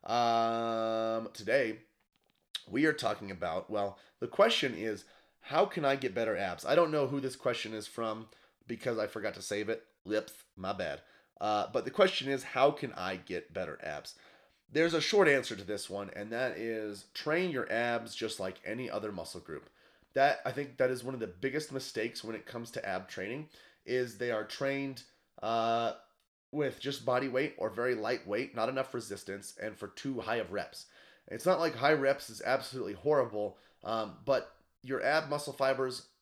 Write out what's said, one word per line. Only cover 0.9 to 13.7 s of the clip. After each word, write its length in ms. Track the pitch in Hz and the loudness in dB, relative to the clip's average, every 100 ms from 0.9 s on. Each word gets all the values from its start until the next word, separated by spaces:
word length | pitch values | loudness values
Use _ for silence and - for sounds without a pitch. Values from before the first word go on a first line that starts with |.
| 113 113 113 113 | 0 0 -2 -4
today 460 | - 101 131 117 110 _ _ _ _ _ _ _ - - | -8 2 4 4 -2 _ _ _ _ _ _ _ -14 -4
we 140 | 104 | 2
are 80 | 156 | 4
talking 400 | - 107 104 101 | 4 0 -2 -6
about, 360 | 92 90 85 - | -4 -2 -2 -2
well, 300 | 104 101 - - _ | -2 -2 -4 -20 _
the 80 | 120 | -6
question 480 | - 220 226 139 92 | 4 6 6 0 -2
is, 280 | 110 104 - - _ _ | -4 -6 -10 -20 _ _
how 260 | - 147 202 | -2 2 2
can 180 | - | 2
I 120 | 143 135 | 0 2
get 180 | 127 | 0
better 220 | 101 113 104 | 0 0 0
abs? 280 | 98 87 | -2 -4
I 120 | - 156 | 2 4
don't 160 | 170 | 6
know 160 | 151 135 | 4 2
who 100 | 143 | 0
this 160 | 131 | -2
question 400 | - 131 117 107 | -2 -2 -2 -4
is 140 | 110 107 | -8 -8
from 400 | - 113 110 110 - _ _ - | -4 -4 -4 -10 -20 _ _ -10
because 280 | 117 131 113 | -6 -2 -2
I 120 | 107 | -2
forgot 260 | 113 101 | -2 -6
to 80 | 98 | -6
save 260 | 95 104 104 | -4 -2 -2
it. 140 | 156 - _ | -4 -6 _
Lips, 400 | - 107 - - - - | -2 -2 -2 -16 -20 -8
my 160 | 95 | -4
bad. 280 | 101 85 71 - - _ - | -2 -4 -6 -10 -20 _ -4
Uh, 260 | 104 107 - | 0 0 2
but 120 | 135 | -2
the 60 | 135 | -2
question 400 | - 190 - 131 | 4 4 4 -2
is, 140 | 135 | -2
how 260 | - 127 139 | -2 4 4
can 220 | 143 131 | 4 -6
I 240 | - 90 95 | -6 -6 -6
get 360 | - 87 - | -6 -8 -6
better 280 | 85 73 | -6 -6